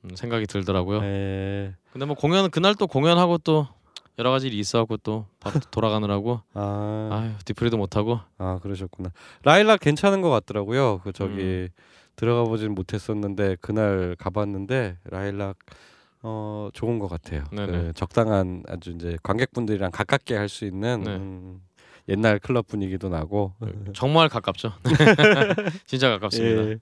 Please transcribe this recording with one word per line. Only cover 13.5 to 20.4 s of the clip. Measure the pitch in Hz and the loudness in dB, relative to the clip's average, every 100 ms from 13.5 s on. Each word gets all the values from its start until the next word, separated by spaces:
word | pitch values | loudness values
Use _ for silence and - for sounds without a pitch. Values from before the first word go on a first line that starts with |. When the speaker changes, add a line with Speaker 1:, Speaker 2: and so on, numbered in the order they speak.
| 92 | 0
Speaker 2:
그날 | - 107 107 95 90 90 | -2 0 2 2 -2 -4
가봤는데 | 95 95 104 98 98 131 107 87 - | -4 -2 -2 -4 -2 -2 -2 -6 -10
라일락, | 92 101 98 98 98 - - - _ _ _ | -6 -6 -4 -6 -8 -18 -20 -20 _ _ _
어, | 113 110 107 104 101 | -10 -8 -8 -8 -10
좋은 | - 117 117 | -6 -2 -2
것 | 98 | -4
같아요. | 82 - 76 73 | -8 -6 -8 -6
Speaker 1:
네네. | 104 98 | -6 -2
Speaker 2:
그 | 87 85 | -2 -2
적당한 | 80 92 - 110 101 92 90 - | -4 -2 2 4 2 0 -4 -10
아주 | 87 87 | -10 -10
이제 | 85 85 85 | -8 -6 -6
관객분들이랑 | - 107 131 - 110 104 95 | -2 0 0 0 -2 0 -2
가깝게 | - 104 139 - | -2 0 0 0
할 | 110 | -2